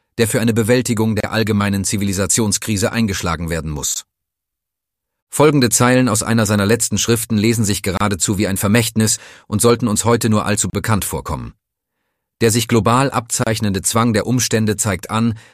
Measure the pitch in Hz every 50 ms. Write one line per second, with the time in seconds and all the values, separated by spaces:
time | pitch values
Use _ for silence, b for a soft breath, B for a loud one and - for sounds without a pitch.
0 | _ _ _ - 113 110 - 123 113 120 110 113 113 101 123 127 120 - 120 104
1 | 110 113 107 101 - - - 110 110 107 107 101 101 101 98 98 95 - - 101
2 | 101 98 92 95 98 92 - - 113 104 - - - - 110 98 110 110 - 117
3 | 113 101 95 - - 87 82 78 85 80 82 80 73 78 76 76 78 - - -
4 | - _ _ _ _ _ _ _ _ _ _ _ _ _ _ _ _ _ _ _
5 | _ _ _ _ _ _ - - 143 156 147 143 123 110 - - 123 123 127 127
6 | 127 120 107 110 - 87 113 117 110 98 107 101 98 101 117 120 - - 107 95
7 | - - 117 113 - - 113 104 101 117 117 113 110 95 101 - - 101 87 98
8 | 101 104 104 85 - - 104 92 104 90 98 - - 101 104 120 113 - - 110
9 | 110 107 - B B B B B B B 107 104 - 117 120 117 127 110 104 -
10 | - 113 117 117 - 113 107 107 - - 104 101 - 92 - 104 - - 110 95
11 | - - - 71 65 - 71 65 58 57 - _ _ _ _ _ _ _ _ _
12 | _ _ _ _ _ _ _ _ 117 117 104 120 113 - 117 113 92 113 117 127
13 | 139 135 - 120 117 - - - 123 113 110 - 113 104 95 95 - - - 117
14 | 117 120 107 104 90 - 123 127 - - 123 110 110 107 104 - - 107 95 87
15 | - - 104 110 113 117 107 110 B B